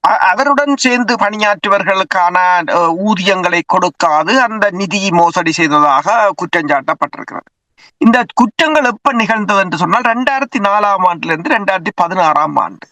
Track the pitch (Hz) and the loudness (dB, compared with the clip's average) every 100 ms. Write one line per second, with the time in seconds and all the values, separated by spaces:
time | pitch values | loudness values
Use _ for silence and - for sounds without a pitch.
0 | - 220 185 190 269 277 285 277 254 247 | 2 2 2 2 2 2 0 -2 -2 -2
1 | 233 240 208 214 214 208 208 196 196 190 | -2 -2 -2 -2 -2 -2 0 0 0 -2
2 | 190 190 180 180 180 180 165 170 170 165 | -2 0 0 2 2 0 0 0 0 0
3 | 208 190 190 185 175 175 - 160 180 - | -2 0 0 0 0 -2 0 0 0 0
4 | 170 151 156 240 233 214 202 180 196 202 | 0 0 2 0 0 0 -2 -2 -4 -4
5 | 190 170 170 175 165 160 156 147 147 135 | 0 2 2 2 -2 0 0 2 4 2
6 | 165 226 208 175 165 175 147 143 139 - | 2 2 0 -2 -4 -4 0 -2 -2 -4
7 | - - - 87 _ _ _ _ - _ | -4 -8 -14 -14 _ _ _ _ -20 _
8 | 226 247 240 - 233 - 311 311 247 214 | 4 4 0 0 0 2 0 2 0 0
9 | 285 240 220 220 202 202 185 160 175 208 | -2 -2 0 -2 0 0 0 -2 0 0
10 | 240 233 254 269 269 254 202 208 208 196 | 0 0 -2 -2 -4 -2 0 0 2 2
11 | 196 170 165 160 180 247 196 190 170 - | 0 0 -4 -4 0 -2 0 -2 -4 -2
12 | 170 170 160 147 151 139 95 95 - | -2 2 2 2 0 -2 -4 -8 -20